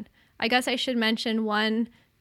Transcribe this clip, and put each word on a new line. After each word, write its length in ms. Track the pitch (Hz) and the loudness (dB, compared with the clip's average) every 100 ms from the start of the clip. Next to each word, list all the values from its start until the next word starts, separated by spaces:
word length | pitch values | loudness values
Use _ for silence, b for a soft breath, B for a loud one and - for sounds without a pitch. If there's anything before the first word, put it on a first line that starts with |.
| - b b - | -10 b b -4
I 80 | 226 | 0
guess 220 | 247 262 | 2 2
I 80 | 254 | -2
should 200 | - 240 | -2 0
mention 480 | 220 226 240 220 | 2 0 -2 -2
one, 440 | 220 214 214 220 226 b b _ | 0 0 2 0 -2 b b _